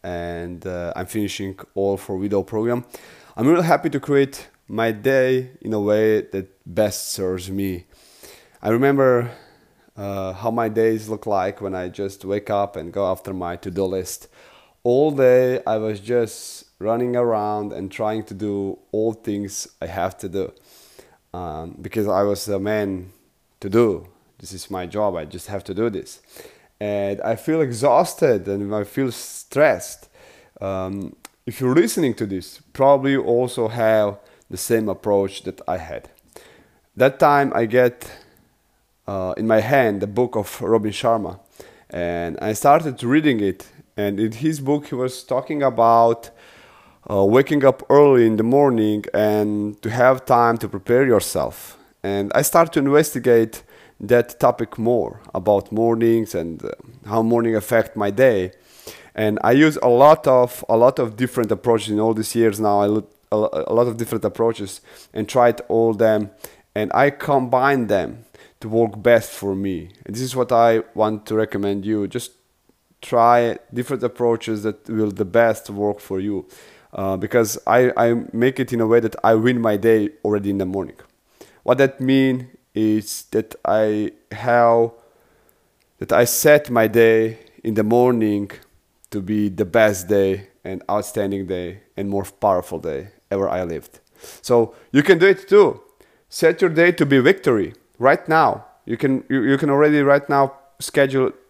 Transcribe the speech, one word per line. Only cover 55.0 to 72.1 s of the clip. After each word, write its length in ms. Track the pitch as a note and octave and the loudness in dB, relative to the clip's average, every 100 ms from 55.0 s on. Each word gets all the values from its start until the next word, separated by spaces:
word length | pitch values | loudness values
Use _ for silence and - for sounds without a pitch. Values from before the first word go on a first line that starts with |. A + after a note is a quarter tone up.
| C2+ - - | -2 -8 -10
about 380 | - F#2+ G2+ F#2+ | -4 2 2 0
mornings 640 | G#2+ A#2 A2+ A#2 A#2 G#2+ | -2 0 2 2 2 0
and, 300 | F#2+ E2 E2 | -6 -8 -10
uh, 60 | - - - - G#2 | -12 -14 -18 -20 -4
how 160 | A2 | -2
morning 320 | A2+ A#2 A#2 | 2 2 2
affect 400 | A2 - A#2 G#2+ | -2 0 0 0
my 160 | - G2+ | -4 -4
day. 400 | G2+ C3 G#2 F#2 - _ _ - - - | 2 4 4 -2 -8 _ _ -20 -20 -16
And 240 | - G#2+ G#2+ | -4 -2 0
I 80 | G2+ | 2
use 260 | C3 D#3 D3 | 4 4 2
a 60 | B2 | 2
lot 400 | A#2+ C#3+ D#3+ - | 6 8 6 4
of, 380 | B2+ B2 - - | 4 2 -2 -2
a 80 | A2+ | 4
lot 220 | B2 C3+ | 4 4
of 180 | A#2+ G#2+ | -4 -2
different 360 | B2+ - A2 | -4 -2 -2
approaches 400 | G#2 B2 A2+ G#2+ | -2 0 0 0
in 80 | G#2 | 0
all 120 | A2 | 0
these 220 | A2 A2 | -2 -4
years 240 | A#2 A2+ G2+ | 2 0 2
now. 220 | G#2+ G2+ | 0 2
I 60 | G2+ | 2
look 280 | G#2+ G#2 _ _ | 0 -4 _ _
a 60 | G#2+ | -2
lo-, 280 | G#2+ D#2 - | -2 -4 -2
a 40 | |
lot 140 | A2+ B2 | 0 0
of 120 | A2+ | -2
different 260 | A#2 A2+ | -6 -4
approaches 560 | G#2 - A#2 A2+ G2+ - _ - - | -4 -2 -2 -2 -10 -14 _ -20 -14
and 140 | - G#2+ | -10 -4
tried 320 | C3 A#2+ A2+ - | 2 2 2 -2
all 260 | A2+ A2+ | 0 0
them, 360 | G#2 A2 G#2+ G#2 _ - _ _ | 2 2 0 -2 _ -20 _ _
and 160 | G#2 G#2 | -8 -2
I 180 | - C#3+ | 2 0
combine 760 | C#3+ - C#3 B2+ B2+ C3+ C#3 A2 | 0 -2 -2 2 0 2 0 0
them 380 | G2 D2 A#2 _ - - _ | 0 -2 -10 _ -20 -20 _
to 100 | A2 | -4
work 320 | A2+ A2+ G#2 | 0 0 0
best 300 | A#2+ A#2 - | 2 2 2
for 240 | - G2+ | -8 -6
me. 360 | F#2+ G2 F2 E2 _ | -4 -4 -6 -10 _
And 120 | - G#2+ | -14 -10
this 60 | |
is 120 | B2+ | -8
what 160 | B2+ A#2+ | -4 0
I 320 | A#2 A#2 A2+ - | 4 4 4 -2
want 300 | - G#2+ G#2+ - | -2 -2 -2 -4
to 100 | A2 | -2
recommend 500 | G#2+ G2+ G2+ G2+ G2 | -2 -2 -2 -4 -4
you. 220 | G#2+ | -4
Just 240 | G2 | -4